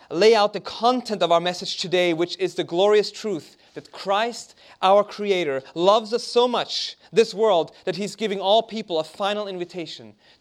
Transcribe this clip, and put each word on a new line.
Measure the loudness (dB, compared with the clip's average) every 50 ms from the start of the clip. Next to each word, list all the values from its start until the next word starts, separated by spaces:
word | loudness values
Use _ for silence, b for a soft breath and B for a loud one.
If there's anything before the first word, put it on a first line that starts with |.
| b b
lay | 0 4 6 6 6
out | 6 4 2
the | -2 -6
content | -10 -12 -4 0 2 2 2 0 -2 -4 -2 0
of | 2 4
our | 4 2
message | 2 0 -4 -6 -8 -8 -8 -8
today, | -4 0 2 2 2 2
which | 2 0 -2 -4 -4 -4
is | -4 -4 -4
the | -6 -6
glorious | -2 0 2 4 4 4 4 2 0
truth | -4 -10 -8 -6 -6 -8 -10 -14 _ b b b -18
that | -18 -18 -18
Christ, | -18 -8 -4 -2 -2 0 -2 -4 -6 -10 -16 -20 B B B B B B
our | 4 4 6 4 4
Creator, | 2 -4 -6 -2 0 0 0 0 -2 -4 -6 B B -4
loves | 0 4 4 4 4 2 -2
us | -6 -6 -6
so | -2 0 2 2 2
much, | 0 -2 -4 -4 -6 -8 -8 -8 b b b b
this | 2 2 2 2
world, | 0 0 2 4 4 2 2 -2 B B B
that | -8 -6
He's | -6 -6 -8 -6
giving | -6 -6 -4 -4 -2
all | 0 2 2 2 2
people | 0 -6 -10 -8 -4 -4 -4
a | -4
final | -4 -6 -6 -4 -4 -4 -4 -6
invitation | -8 -8 -10 -10 -10 -10 -12 -12 -12 -14 -16 -18 -20 b b b b b b